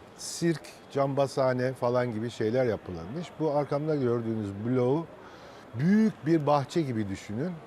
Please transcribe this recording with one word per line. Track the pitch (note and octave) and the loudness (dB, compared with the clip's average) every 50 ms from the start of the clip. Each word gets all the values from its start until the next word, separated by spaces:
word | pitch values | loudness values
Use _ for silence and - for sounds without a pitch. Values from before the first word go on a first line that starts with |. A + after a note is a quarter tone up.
| - - - | -20 -20 -16
sirk, | - - - - - E3+ E3+ D#3+ - - - - - - - | -12 -12 -10 -4 0 0 0 0 0 -6 -12 -18 -20 -18 -6
cambazhane | - C#3 C#3 C#3 C3+ C#3 C#3 C3+ - D3 C3 C3 B2+ B2+ B2 C3 C3 | -2 0 0 2 2 0 0 0 2 2 2 2 2 2 0 0 0
falan | B2+ B2+ A#2+ B2 B2 B2 B2 A2 | 0 0 2 2 2 2 0 -2
gibi | G#2+ A2 B2 | -4 -4 -6
şeyler | - - A2+ G#2+ A2+ C3 C3 | -4 -2 0 2 4 4 4
yapılırmış. | A#2+ G2+ F2+ - - F2+ E2 D#2+ F2+ B2 E3 F3+ - - - | 2 2 0 -4 -8 -10 -8 -8 -8 -8 -8 -10 -10 -6 -4
Bu | D#3 D#3 | -2 0
arkamda | C#3 D3 C#3+ B2 D3+ C#3+ D3+ D#3 D#3 | 2 0 0 0 -2 -2 0 0 0
gördüğünüz | D3 C3 A#2+ A#2 A#2+ A2+ A2 A2+ A2 G#2+ G2+ G2 G2+ G#2+ | 2 2 2 2 0 0 -2 -2 -2 -2 -4 -4 -4 -2
bloğu | A#2+ B2+ B2+ B2 B2 C3+ D#3+ E3 - - - - - - - - - - - - - - | 0 2 2 4 4 2 2 0 -4 -12 -18 -18 -20 -20 -20 -20 -20 -20 -20 -18 -10 -4
büyük | A2+ D3 F3+ G#3 G#3+ A3 G#3+ - - - | 0 2 4 6 6 6 4 2 0 0
bir | D3 E3+ D#3+ C#3+ | 2 2 4 4
bahçe | D3 D3 C#3+ C3 - - F3 | 4 4 4 2 0 0 -2
gibi | D#3+ C3 A#2+ A2 G#2+ G2 | 0 0 0 -2 -2 -2
düşünün. | G2 F#2+ - - G#2 A2+ D3 F#3 F3 D#3 - | -4 -6 -8 -6 -6 -4 -4 -4 -6 -8 -12